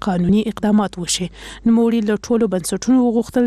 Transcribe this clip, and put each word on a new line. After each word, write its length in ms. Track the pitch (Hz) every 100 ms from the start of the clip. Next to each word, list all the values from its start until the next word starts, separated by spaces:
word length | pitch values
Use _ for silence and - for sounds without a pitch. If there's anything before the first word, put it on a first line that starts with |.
| -
قانوني 360 | 180 175 208 214
اقدامات 440 | - 214 214 190 180
وشي. 260 | 165 - 175 - - - 226
نوموړي 340 | 226 233 233 214
له 100 | 208 -
ټولو 200 | 233 226
بنسټونو 460 | 185 - 190 - 254 240
وغوښتل 380 | 226 - 247